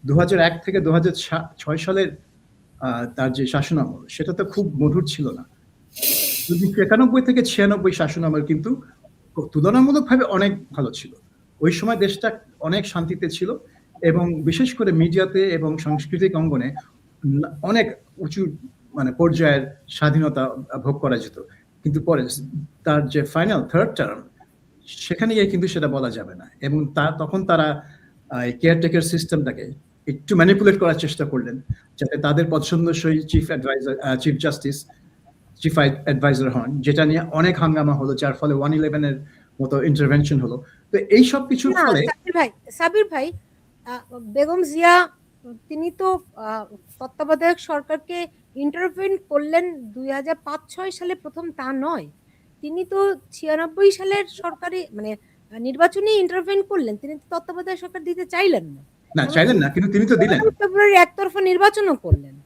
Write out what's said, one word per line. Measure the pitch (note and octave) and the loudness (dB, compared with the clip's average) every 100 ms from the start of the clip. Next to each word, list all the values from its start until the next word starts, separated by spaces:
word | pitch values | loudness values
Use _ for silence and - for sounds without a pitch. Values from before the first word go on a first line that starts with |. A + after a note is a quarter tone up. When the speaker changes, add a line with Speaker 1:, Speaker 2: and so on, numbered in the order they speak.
| C3+ | 2
Speaker 1:
দুহাজার | D3 F3 F#3+ | 2 4 4
এক | E3 E3 | 4 2
থেকে | - E3+ | -4 -2
দুহাজার | D#3 D#3+ E3+ E3 - D#3+ - _ | 2 2 2 -2 -6 -6 -6 _
ছয় | - D#3 | -6 -6
সালের, | D#3+ F#3+ F#3 D3 _ _ _ _ _ _ | -2 -2 -2 -4 _ _ _ _ _ _
আহ, | C3 A#2+ A#2+ - | -8 -6 -8 -4
তার | C3 | -2
যে | B2+ B2+ | -2 -2
শাসনামল | D3 C3+ D#3+ C3 - - | -2 0 -2 -2 -6 -16
সেটা | - D#3+ | -8 -6
তো | F3 | -4
খুব | G3 - F3+ C#3+ | -4 -2 -4 0
মধুর | D3 D3+ E3 | 2 2 -2
ছিল | - C3+ | -4 -6
না। | - - _ _ _ _ - - - - - - | -6 -16 _ _ _ _ -6 -4 -2 -4 -6 -2
যদি | E3+ F#3+ - | 0 0 2
একানব্বই | G3 A3 B3+ B3+ | 4 6 6 4
থেকে | B3+ B3 | 2 2
ছিয়ানব্বই | A#3 - G3+ G3+ F3+ | 2 2 2 4 0
শাসনামল | - D#3 F3 E3 D3+ | 0 -2 0 0 0
কিন্তু | D3 D#3 D#3+ C4 - _ _ _ _ - D3+ | 0 -2 -2 -6 -6 _ _ _ _ -10 -4
তুলনামূলকভাবে | D#3 E3 A#3+ C4 C#4+ - B3+ | 2 4 6 6 4 4 2
অনেক | A#3+ G3 G3+ G3 - | 2 2 0 0 -8
ভালো | - B2+ | -6 -6
ছিল। | - - - _ _ _ _ | -6 -16 -20 _ _ _ _
ওই | D#3+ | 0
সময় | E3 G#3+ A3+ | 0 -2 0
দেশটা | G3 G3 A3+ A3+ _ _ | 0 0 -6 -6 _ _
অনেক | D#3 F#3+ G3+ | -4 -2 -2
শান্তিতে | F3 E3 E3 E3+ | -6 -6 -4 -6
ছিল | - F#3 D#3 - _ _ - | -4 -6 -6 -12 _ _ -2
এবং | E3+ E3 F3 D#3+ | 2 2 0 0
বিশেষ | D#3 E3 B3+ | -2 2 0
করে | - G#3 | 0 0
মিডিয়াতে | E3 E3+ E3+ F#3+ F#3+ G3 | 4 2 2 0 2 0
এবং | E3 D#3 D#3+ | 0 -2 -4
সাংস্কৃতিক | D3+ D3+ - F3 F#3 D#3+ | -2 -4 -2 0 0 2
অঙ্গনে | D#3+ C#3 B2+ C#3+ - _ _ _ C#3+ C#3 D#3 D3 | 0 -2 -4 -8 -16 _ _ _ -2 0 -2 -6
অনেক | E3+ A3+ - - _ - | -2 2 0 -2 _ -12
উঁচু | D#3+ G3 F#3 C#3+ - _ _ | -10 -4 -6 -6 -18 _ _
মানে | - C3 | -4 -4
পর্যায়ের | B2+ E3+ D3 D#3+ C#3+ C3+ - _ | 2 2 4 2 2 -2 -12 _
স্বাধীনতা | - D3+ D3 D#3 C#3 C3 C3 C3 C3+ | -2 2 2 2 0 -4 -6 -12 -8
ভোগ | C3 C#3+ | -4 -2
করা | C#3 A#2+ | -2 -2
যেত। | - - - _ _ _ | -4 -16 -20 _ _ _
কিন্তু | D#3 D3+ | -4 -2
পরে | E3 D#3 B2+ - - D#3 C#3+ _ | 0 0 0 -8 -10 -12 -12 _
তার | - D3+ D3 | -2 0 0
যে | D3 | -2
ফাইনাল | C#3 D#3+ F3+ G#3+ | -2 -2 0 0
থার্ড | - E3 A3 | 0 0 0
টার্ম, | - A2+ G2+ - _ _ _ _ _ - | -2 -6 -6 -16 _ _ _ _ _ -20
সেখানে | - - E3+ A3 | -18 -8 -4 0
গিয়ে | A3 G3 | 2 2
কিন্তু | F#3+ F3+ | 2 -2
সেটা | F3 D3+ | -2 -2
বলা | C3+ B2+ | -2 -4
যাবে | G#2+ G2 | -6 -14
না। | - - _ | -18 -20 _
এবং | C#3 D3 D3 | -4 -2 -2
তা, | - D3 D#3+ | -2 -2 -2
তখন | D#3+ F#3+ F#3+ | -4 -4 0
তারা, | E3+ D3+ D3 - - _ _ _ | 2 2 -2 -8 -20 _ _ _
আহ, | B2+ | -6
এই | B2 | -6
কেয়ারটেকার | B2 E3 E3 E3 E3 | 0 2 4 2 0
সিস্টেমটাকে | E3 E3+ E3 D#3+ C#3 - A2 C3+ _ _ - | 0 -2 -2 -2 -2 -6 -12 -16 _ _ -10
একটু | C#3+ - F#3+ | -10 0 6
ম্যানিপুলেট | E3+ G3 G3+ G3 | 8 8 6 4
করার | F3 | 2
চেষ্টা | D#3 D#3 - | 2 -2 -4
করলেন, | C#3+ C3+ A#2 B2 - - _ - | -4 -4 -6 -10 -10 -12 _ -6
যাতে | D3 D3 | -4 -2
তাদের | D3 D3 E3 | 0 2 2
পছন্দসই | D#3 C#3+ E3+ E3 D#3+ D#3+ D#3 | 0 0 0 0 0 0 0
চিফ | D#3 D#3+ D3+ | 2 0 0
অ্যাডভাইজার, | D3+ C3+ C3+ C3 C3+ | -4 -2 -4 -4 -6
আহ, | C3+ C3 | -2 -2
চিফ | D#3 C3+ | 0 0
জাস্টিস, | D#3 C#3+ C#3 C#3 - _ _ _ _ _ _ _ | -2 -4 -6 -8 -12 _ _ _ _ _ _ _
চিফ | D#3+ | -2
অ্যাড-, | D3+ C#3+ C3 | 2 2 0
অ্যাডভাইজার | - C3+ C#3+ C3 C3+ | -2 0 2 2 0
হন, | B2 A#2 C#3+ | -2 -4 -4
যেটা | C3 D3 | 0 2
নিয়ে | D#3 D#3 | 4 2
অনেক | F3 D#3 E3+ F3+ | -2 0 2 2
হাঙ্গামা | E3 D#3 D3 | 2 2 2
হলো, | C#3+ C#3 | 0 -2
যার | C3+ C#3+ | -2 -2
ফলে | C#3 D3 | -2 -2
ওয়ান | C#3 C#3+ | 0 0
ইলেভেন | D#3 D#3 D3+ | 0 0 0
এর | D3 C3 - _ _ _ | -2 -4 -8 _ _ _
মতো | C3 C#3 | -2 0
ইন্টারভেনশন | D#3+ D3 C#3+ C#3+ D3 C#3+ | 2 2 4 4 4 2
হলো। | B2 B2 - _ _ | 0 -6 -12 _ _
তো | G3+ | -2
এই | G3+ G#3+ | 4 6
সব | B3+ C#4 C4 | 6 4 -2
কিছুর | B3+ C#4 | -2 0
Speaker 2:
না, | F#4 D4+ | 2 4
Speaker 1:
ফলে | G#3 | 4
Speaker 2:
সাব্বির | - - F4+ | 0 -4 -4
ভাই, | F4 C4+ - - | 0 0 -2 -20
সাব্বির | - E4+ G4 | -2 0 2
ভাই, | G#4 D#4+ C#4+ F4 _ _ _ _ | 0 -2 -6 -8 _ _ _ _
আহ, | - B3 - B3 | -16 -16 -14 -18
বেগম | A3+ G#3 D4 F4 | -8 -2 0 2
জিয়া | E4+ D4+ E4+ F4 E4+ _ _ _ B3 A3+ _ | 0 2 0 0 -4 _ _ _ -20 -20 _
তিনি | D4+ E4 | -8 -8
তো, | F4 F#4+ F#4 F4+ - | -4 -4 -4 -6 -16
আহ, | A3 A3 G#3 G#3 _ - | -10 -10 -12 -20 _ -18
তত্ত্বাবধায়ক | B3+ _ D4+ D#4 E4 F4 | -18 _ -2 0 2 -2
সরকারকে | - D4+ C#4+ D#4 D#4 F4 E4+ _ _ | -4 -8 -6 -10 _ -10 -10 _ _
ইন্টারভেন | B3+ C#4+ D#4+ F#4 F4+ F#4+ F#4+ - | -6 -6 -4 -6 -4 -4 -4 -2
করলেন | D4 D4 E4 F4+ D#4+ | -4 0 0 0 -8
দুই | A#3 G#3+ C4 | -14 -12 -8
হাজার | C4+ C#4 D#4+ | -6 -4 -6
পাঁচ | - D#4 _ | -6 -12 _
ছয় | - F#4+ | -12 -10
সালে | F4+ F4+ | -8 -8
প্রথম, | F#4 D4+ D4 E4+ | -8 -10 -12 -14
তা | D4 C4 | -10 -8
নয়। | C4+ C#4+ D#4+ D3+ _ _ _ _ _ | -6 -4 -6 -10 _ _ _ _ _
তিনি | D4+ E4 | -10 -8
তো | F#4 G4 G4 F#4+ _ | -6 0 0 -2 _
ছিয়ানব্বই | - D#4 D#4 E4 D#4+ G4 | -12 -4 -2 -2 4 4
সালের | F#4+ F#4+ G4+ F#4+ | 4 -2 -2 -4
সরকারি, | - F4 - F4 F4+ - | -8 -10 -8 -8 -8 -10
মানে, | G#3 G#3+ | -10 -10
আহ, | G#3+ _ _ _ A3 | -10 _ _ _ -10
নির্বাচনে | A#3+ C4+ E4+ F#4 G#4 | -8 2 2 2 0
ইন্টারভেন | G#4+ F4+ F4 F4 G4 | 2 2 -2 -2 -2
করলেন, | G4 G4+ A#3+ G#3 | 0 -2 -2 -6
তিনি | C#4 | -10
তো | D4+ _ | -16 _
তত্ত্বাবধায়ক | E4+ E4 F4 F4+ F#4 | -10 -8 -10 -8 -8
সরকার | F4+ F#4 | -10 -12
দিতে | D#4+ F4 F4+ | -8 -8 -6
চাইলেন | E4+ F#4+ C4+ | -2 2 2
না। | E3 C#3 - _ _ D#3+ | -2 -16 -20 _ _ -2
Speaker 1:
না, | |
Speaker 2:
এবং | C3 | 0
Speaker 1:
চাইলেন | E3 F#3 A3+ | 4 4 4
না, | C#3 | 2
কিন্তু | - G3 | 0 0
তিনি | G3+ A3 | 2 4
তো | A#3 | 4
দিলেন। | G4+ - | 4 4
Speaker 2:
পনেরোই | A4 | 2
ফেব্রুয়ারি | - G4+ F#4+ G#4 | 2 0 4 6
একতরফা | G4 F4 - G4 G4 | 8 6 2 -4 0
নির্বাচনও | F#4+ F4+ G4+ G#4 G4+ | 2 6 4 4 0
করলেন। | C#4 F3 C#3+ C#3 C#3 | 0 2 0 0 -20